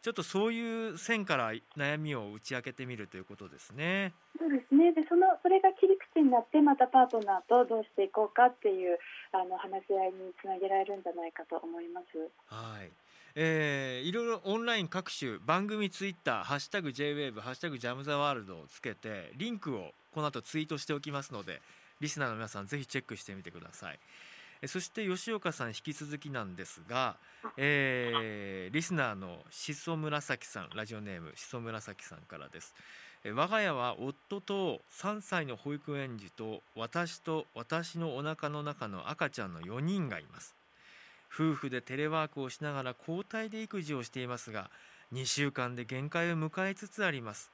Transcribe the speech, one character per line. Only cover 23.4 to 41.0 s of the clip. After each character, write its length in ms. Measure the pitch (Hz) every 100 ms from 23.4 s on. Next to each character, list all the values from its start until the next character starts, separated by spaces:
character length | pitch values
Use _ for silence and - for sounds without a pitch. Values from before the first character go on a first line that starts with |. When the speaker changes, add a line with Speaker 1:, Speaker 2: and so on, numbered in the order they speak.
Speaker 1:
て 80 | 87
く 80 | 87
だ 140 | 85
さ 180 | - 95
い。 80 | 71 - - - - - -
え、 40 | 139
そ 140 | 185
し 80 | 175
て 180 | - 208
吉 260 | 185 -
岡 200 | 220 175
さ 120 | 160
ん、 40 | 120
引 60 | 110
き 100 | -
続 220 | 143 147 147
き 120 | 147
な 140 | 135
ん 100 | 101 90
で 80 |
す 180 | 92 - 82
が、 280 | 120 127 - - - 120 -
え 1120 | 139 143 135 127 120 117 113 104 98 95 92
ー、 40 |
リ 60 | 135
ス 140 | 165
ナ 160 | 175 131
ー 40 |
の 240 | 101 95 85 -
し 240 | - -
そ 220 | 147 - 160
紫 500 | 156 147 - 127 -
さ 140 | 110
ん、 80 | 85
ラ 120 | 107 110
ジ 80 |
オ 80 | 110
ネ 160 | 104 92
ー 20 |
ム 120 | 82 -
し 60 |
そ 180 | - 127
紫 420 | 113 110 107 98
さ 100 | -
ん 60 | 80
か 180 | - 80
ら 100 | 69
で 120 | 80
す。 120 | - - - - - -
え、 80 | -
我 160 | 110 170
が 120 | 220
家 140 | 208
は 220 | 143 123 110
夫 420 | 123 135 _ 202
と 400 | 190 196 185 117 -
三 320 | - 190 214
歳 240 | - 185
の 120 | 147 113
保 180 | 143
育 240 | 147 143 143
園 180 | 135 117
児 140 | 98
と 320 | - 110 107 - -
私 420 | 113 170 170 -
と 280 | - 160 -
私 440 | - 117 160 165 170
の 180 | 165 131
お 60 |
腹 260 | 147 160 147
の 140 | 147
中 260 | 147 143 113
の 220 | 95 82
赤 180 | 151 151
ち 140 | -
ゃ 60 | 98
ん 40 |
の 80 | 85
四 240 | 85 117
人 240 | 151 196 151
が 100 | 90
い 60 | 73
ま 80 | -
す。 140 | - - _ _ - -